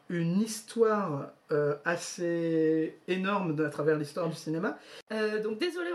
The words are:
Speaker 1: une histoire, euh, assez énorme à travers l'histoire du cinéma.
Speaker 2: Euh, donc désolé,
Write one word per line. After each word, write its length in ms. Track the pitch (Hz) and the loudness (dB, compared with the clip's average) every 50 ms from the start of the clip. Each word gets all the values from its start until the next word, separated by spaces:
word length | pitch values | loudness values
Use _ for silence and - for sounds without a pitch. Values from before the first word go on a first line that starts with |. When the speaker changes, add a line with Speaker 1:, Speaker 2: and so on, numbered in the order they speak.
| _ _ | _ _
Speaker 1:
une 320 | 180 170 165 165 175 196 | -2 0 0 2 2 2
histoire, 920 | 226 220 - - - - - 226 226 214 214 208 196 170 147 139 - - - _ _ - | 0 0 -2 -8 -10 -8 2 4 4 6 6 2 0 -2 -2 -4 -6 -8 -12 _ _ -2
euh, 240 | 165 147 147 143 143 143 - | 0 2 2 2 0 -2 -2
assez 1120 | 170 175 175 - - - - 175 170 170 170 165 165 165 160 160 156 160 160 156 165 - - - - | -2 -2 -2 -4 -8 -8 -4 -2 0 0 0 0 2 2 4 4 4 4 4 2 -2 -4 -10 -4 -2
énorme 520 | 180 185 185 190 202 202 185 165 151 151 156 | -2 0 0 0 0 0 0 0 0 0 0
à 40 | 147 | -2
travers 260 | 147 - 147 156 156 151 | 0 0 2 2 2 2
l'histoire 300 | 147 143 - 185 170 165 | 0 -4 -4 -4 -2 -2
du 80 | 156 | -4
cinéma. 420 | - - 156 156 165 185 247 311 - - - - - - _ 214 | -4 -6 -4 -4 -2 -2 -2 -4 -6 -12 -18 -20 -20 -12 _ -4
Speaker 2:
Euh, 300 | 220 214 214 214 214 208 | -2 0 0 0 -2 -2
donc 160 | 214 220 214 | -2 -2 -2
désolé, 320 | 339 359 320 359 339 349 | -2 -4 -2 -4 -4 -4